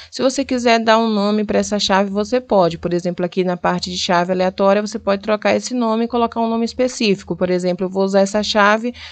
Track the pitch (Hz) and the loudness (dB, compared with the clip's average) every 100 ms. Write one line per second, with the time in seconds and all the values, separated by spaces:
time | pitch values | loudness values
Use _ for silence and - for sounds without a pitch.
0 | - - 254 269 262 254 240 226 226 220 | -14 -2 0 0 -2 0 2 2 4 4
1 | 226 208 202 214 208 202 202 208 - 190 | 4 0 0 0 0 0 0 -2 2 2
2 | 202 202 208 247 254 202 170 165 175 175 | 2 -2 -2 -2 0 2 2 0 -4 -2
3 | 175 175 175 - 180 180 180 180 180 180 | -2 -4 -4 -2 -2 0 -2 -2 -4 -6
4 | - 175 175 185 185 190 196 202 208 220 | 0 0 0 0 0 2 2 2 0 -6
5 | 202 202 208 214 208 208 208 247 226 220 | -4 -2 -2 -2 0 0 -2 -2 -2 0
6 | 233 240 233 233 226 226 233 - 254 - | -2 0 -2 -2 -2 -2 -4 -2 -4 0
7 | 220 196 - 175 180 180 180 180 185 190 | -2 -2 -4 -4 -2 0 -2 -2 -4 -2
8 | 196 196 196 208 208 214 202 220 240 240 | 2 2 2 0 0 4 4 4 -2 -10
9 | - | -18